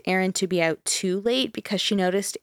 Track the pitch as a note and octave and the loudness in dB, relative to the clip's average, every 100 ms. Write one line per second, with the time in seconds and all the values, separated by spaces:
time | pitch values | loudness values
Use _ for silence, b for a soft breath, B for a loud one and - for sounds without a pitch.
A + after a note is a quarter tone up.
0 | - F#3 F#3+ - F3+ F3 E3 D#3 - - | -2 0 0 0 0 2 2 0 -4 -2
1 | F#3 F#3 A3 B3+ A#3 A3 - G3 - G3+ | -2 0 0 0 -2 -6 -4 -2 0 2
2 | F3+ G3 G3+ - | 2 0 -2 -6